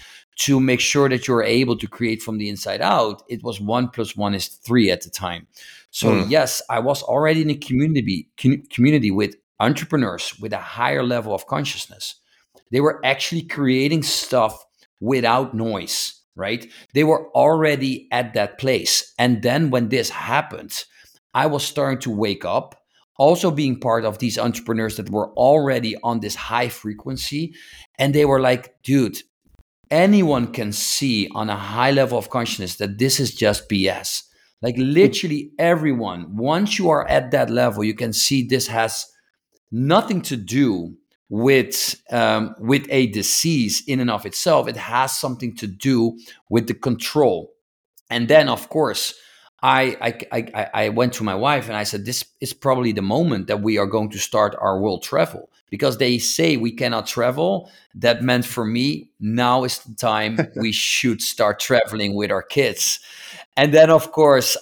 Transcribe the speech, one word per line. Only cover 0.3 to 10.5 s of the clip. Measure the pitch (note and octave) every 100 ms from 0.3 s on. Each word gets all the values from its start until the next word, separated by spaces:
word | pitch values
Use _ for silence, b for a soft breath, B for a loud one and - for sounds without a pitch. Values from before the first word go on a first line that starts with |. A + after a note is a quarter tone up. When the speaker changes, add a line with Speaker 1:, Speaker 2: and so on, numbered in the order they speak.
| -
Speaker 1:
to | - C3+
make | C3 B2
sure | - D3 C#3
that | B2+ -
you're | A#2+
able | G#2+ A#2+ B2+ A2
to | G#2+
create | - A#2 A2
from | - G#2+
the | G#2
inside | G2+ G2+ G2
out. | E3 F#3 A2 G2+ -
It | A#2
was | A#2+ G2+
one | G#2 A#2+ B2
plus | - G#2+ -
one | G2+
is | G2 -
three | - - B2 G2+
at | F2
the | F2+
time. | - F#2 E2+ - B B B B
So | - A2+
Speaker 2:
Mm. | G#2 F#2+
Speaker 1:
yes, | D3+ C3 - -
I | A#2+
was | B2 C#3
already | - C3 D#3 D#3+
in | D3+
a | D3 -
community, | B2+ D#3 D3 G2+ F2+ - -
com-, | C3 C#3+ - -
community | C3 D3+ G#2+
with | G2 G#2 - _ -
entrepreneurs | A2+ - - D3+ A2 E2+ - -
with | G#2+